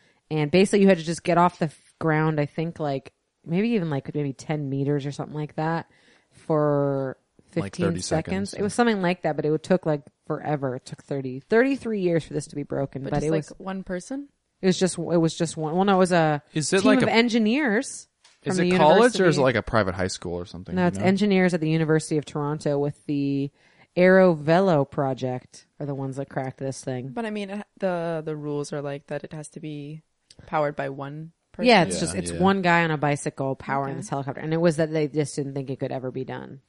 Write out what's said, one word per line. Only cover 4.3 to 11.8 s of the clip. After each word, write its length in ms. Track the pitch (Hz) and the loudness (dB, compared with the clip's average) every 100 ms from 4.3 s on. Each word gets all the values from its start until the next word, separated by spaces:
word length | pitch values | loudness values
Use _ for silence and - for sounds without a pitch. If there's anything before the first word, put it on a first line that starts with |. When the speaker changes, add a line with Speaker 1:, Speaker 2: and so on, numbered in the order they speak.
Speaker 1:
ten 360 | - - 151 139 | -6 -6 -6 -4
meters 360 | 139 139 147 139 | -2 0 -2 -4
or 60 | |
something 220 | 139 - 151 | -8 -10 -8
like 200 | 151 - | -8 -4
that 300 | 160 165 - _ _ _ _ | -4 -4 -6 _ _ _ _
for 840 | _ - 156 151 143 143 139 135 - _ _ _ 170 | _ -2 2 2 2 2 0 -4 -8 _ _ _ -6
Speaker 2:
Like, 80 | 98 - | -6 -2
Speaker 1:
fifteen 100 | 170 | -2
Speaker 2:
thirty 160 | 92 | -2
Speaker 1:
seconds. 480 | - 160 165 185 196 | -2 -4 -2 -4 -4
Speaker 2:
seconds, 40 | - | -4
Speaker 1:
It 60 | |
was 120 | 202 | -2
Speaker 2:
yeah. 20 | - | 2
Speaker 1:
something 260 | 240 208 | 2 2
like 200 | 175 180 | 0 0
that, 160 | 165 147 | -2 -2
but 80 | 147 | 0
it 60 | |
would, 120 | 156 | -2
took, 220 | - 185 160 | 2 0 2
like, 160 | 151 - _ - | -2 -4 _ -8
forever. 480 | 151 - 151 135 123 | -6 -4 -4 -4 -6
It 100 | - | -10
took 160 | - | -16
thirty, 360 | - 139 131 127 | -8 -6 -6 -10
thirty-three 600 | - 226 269 269 | 2 4 4 0